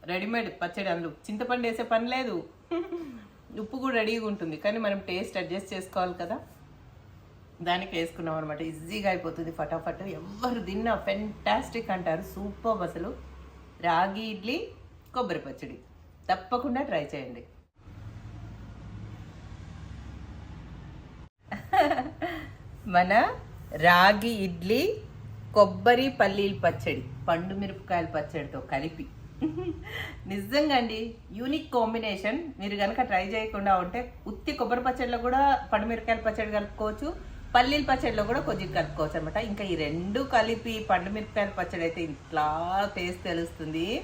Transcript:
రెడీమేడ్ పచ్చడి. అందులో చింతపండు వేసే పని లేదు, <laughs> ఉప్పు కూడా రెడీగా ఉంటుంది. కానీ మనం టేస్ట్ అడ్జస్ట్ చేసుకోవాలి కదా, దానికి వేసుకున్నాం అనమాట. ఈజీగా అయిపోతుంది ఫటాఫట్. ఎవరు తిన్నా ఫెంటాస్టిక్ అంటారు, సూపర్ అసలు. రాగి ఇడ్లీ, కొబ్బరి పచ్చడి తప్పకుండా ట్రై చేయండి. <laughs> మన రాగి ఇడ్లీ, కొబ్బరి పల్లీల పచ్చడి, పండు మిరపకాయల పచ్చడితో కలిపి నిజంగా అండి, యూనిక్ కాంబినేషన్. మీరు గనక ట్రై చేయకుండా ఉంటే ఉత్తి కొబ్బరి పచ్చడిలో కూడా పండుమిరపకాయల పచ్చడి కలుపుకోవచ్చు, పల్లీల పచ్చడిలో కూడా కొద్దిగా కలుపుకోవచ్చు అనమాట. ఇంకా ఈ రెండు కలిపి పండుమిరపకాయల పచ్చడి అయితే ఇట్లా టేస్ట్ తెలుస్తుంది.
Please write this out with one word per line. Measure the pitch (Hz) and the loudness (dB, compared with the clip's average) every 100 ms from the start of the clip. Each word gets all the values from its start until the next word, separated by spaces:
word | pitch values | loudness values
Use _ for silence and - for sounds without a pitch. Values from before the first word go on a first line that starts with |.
రెడీమేడ్ | - 185 202 233 202 - | -4 -4 0 -2 -2 -4
పచ్చడి. | 175 - 190 | -4 -2 -2
అందులో | 175 165 - - | 0 -2 -8 -8
చింతపండు | 208 247 247 233 | -4 0 0 0
వేసే | 226 | -2
పని | 233 226 233 | 2 2 2
లేదు, | 262 247 180 - - - | 0 0 -2 -6 -14 -4
<laughs> | 339 359 349 311 240 208 - - - | -4 -2 -6 -8 -12 -16 -20 -16 -10
ఉప్పు | 214 262 | -8 -2
కూడా | 262 233 | 0 2
రెడీగా | 220 233 214 | 2 0 -2
ఉంటుంది. | 202 170 151 | -4 -4 -2
కానీ | 202 220 | 0 0
మనం | 220 196 196 | 0 -2 -2
టేస్ట్ | 180 196 196 | -4 -2 -4
అడ్జస్ట్ | 170 185 196 | -4 -6 -6
చేసుకోవాలి | 190 185 - 180 175 | -8 -4 -2 -2 -2
కదా, | 175 240 - - - - - - - - - - - - | -4 -6 -8 -20 -20 -20 -20 -20 -20 -20 -20 -20 -20 -8
దానికి | 170 180 190 170 | 0 0 0 -2
వేసుకున్నాం | 165 - 165 160 | -4 -4 -4 -4
అనమాట. | 156 147 | -4 -4
ఈజీగా | 165 156 165 208 196 | -6 -6 -8 0 2
అయిపోతుంది | 180 170 160 165 | 2 -2 -6 -6
ఫటాఫట్. | 165 151 165 170 165 | -4 -4 -2 -4 -6
ఎవరు | 196 160 175 202 247 240 185 | -6 -8 -10 -4 -2 -2 -2
తిన్నా | 196 226 202 | -2 0 0
ఫెంటాస్టిక్ | - 196 214 208 202 220 269 233 226 185 | 0 -2 -2 -4 2 2 0 -6 -2 -2
అంటారు, | 175 160 196 | 0 -2 -2
సూపర్ | - 202 202 226 202 175 | -8 -8 -4 0 0 0
అసలు. | - 185 269 - - - - - - | -4 -6 -8 -12 -16 -18 -20 -20 -4
రాగి | 170 165 190 196 220 | 2 4 4 0 -6
ఇడ్లీ, | 214 196 294 453 - - - - | -6 -4 -4 -4 -12 -20 -20 -8
కొబ్బరి | 254 202 160 | -4 -2 -2
పచ్చడి | 139 131 135 - - - - - - | -6 -12 -12 -14 -18 -20 -20 -20 0
తప్పకుండా | 190 - 247 277 240 | 0 2 -2 0 -2
ట్రై | 285 170 143 147 | 0 -2 -2 -6
చేయండి. | 127 117 - - - _ - - - - - - - - - - - - - - - - - - - - - - - - - - - - - - - - - - - _ - | -8 -12 -16 -20 -20 _ -20 -16 -14 -14 -14 -14 -14 -14 -14 -14 -14 -12 -12 -12 -14 -16 -16 -14 -14 -14 -12 -12 -12 -14 -14 -14 -14 -14 -14 -14 -14 -16 -16 -18 -20 _ -12
<laughs> | 208 - 381 294 277 269 - 339 320 294 - - - - 180 | -10 0 4 6 4 -2 -4 -6 -6 -10 -14 -16 -12 4 6
మన | 185 208 349 508 - - - - 165 | 8 8 6 2 -8 -14 -12 4 8
రాగి | 175 190 208 226 226 190 | 10 10 8 4 0 -2
ఇడ్లీ, | 170 180 233 370 440 - - - - - | -2 2 4 4 0 -6 -14 -14 -12 0
కొబ్బరి | 208 196 185 233 240 269 254 | 8 8 8 8 8 6 4
పల్లీల | 202 196 202 196 | 4 4 2 4
పచ్చడి, | 175 160 - 131 - - - | 2 2 -2 -2 -4 -6 0
పండు | 165 180 196 | 2 2 -4
మిరపకాయల | 196 190 - 175 165 160 | -4 -6 -2 0 0 -2
పచ్చడితో | 147 160 135 135 120 | -4 -6 -6 -8 -4
కలిపి | 139 156 160 143 - - - 311 320 359 - - - - - - | -4 -4 -6 -12 -12 -16 -4 -4 -2 -4 -6 -8 -8 -10 -10 -6
నిజంగా | 196 196 269 302 269 | -6 0 4 6 4
అండి, | 226 220 226 - - | 2 -2 -6 -8 -12
యూనిక్ | 208 254 311 - | -8 -2 -2 0
కాంబినేషన్. | 247 220 226 220 190 208 269 339 - | 2 2 2 -2 -2 -2 -2 -6 -8
మీరు | 196 202 | -6 2
గనక | 196 233 | 2 2
ట్రై | 240 190 196 | 2 2 2
చేయకుండా | 220 220 208 196 190 | -2 -2 -2 4 4
ఉంటే | 180 226 - - - | 4 -4 -6 -8 -10
ఉత్తి | 202 - | -6 -4
కొబ్బరి | 285 226 240 | -2 2 2
పచ్చడిలో | 254 254 247 240 | 2 0 0 0
కూడా | 240 254 277 269 - | 2 6 6 4 4
పండుమిరపకాయల | 214 214 233 226 226 | 0 2 -2 0 2
పచ్చడి | 220 214 214 | 2 0 0
కలుపుకోవచ్చు, | 208 202 - 214 214 285 359 - - - 240 | 0 -2 -2 -4 -2 -6 -6 -10 -12 4 6
పల్లీల | 254 294 277 | 6 4 2
పచ్చడిలో | 262 302 214 | 2 2 0
కూడా | 208 254 | 2 0
కొద్దిగా | - 196 190 | 0 -2 0
కలుపుకోవచ్చు | 180 156 - 156 160 | 0 -2 0 -2 -2
అనమాట. | 156 208 | -2 -2
ఇంకా | 226 202 | -2 -4
ఈ | 202 165 | -2 -2
రెండు | 151 160 185 214 269 | 0 -2 -2 -2 2
కలిపి | 247 220 226 233 220 214 | 4 4 0 -2 -4 2
పండుమిరపకాయల | 185 185 208 208 214 202 190 | 2 2 -4 -4 -2 -2 -2
పచ్చడి | 175 175 | -4 0
అయితే | 165 165 | -2 -2
ఇట్లా | 165 139 - 160 151 156 170 190 202 196 | -6 -6 -4 0 2 2 0 0 0 -2
టేస్ట్ | 180 180 | -4 -4
తెలుస్తుంది. | 190 165 165 - 156 160 175 262 | -2 -2 -2 -4 -6 -2 0 -2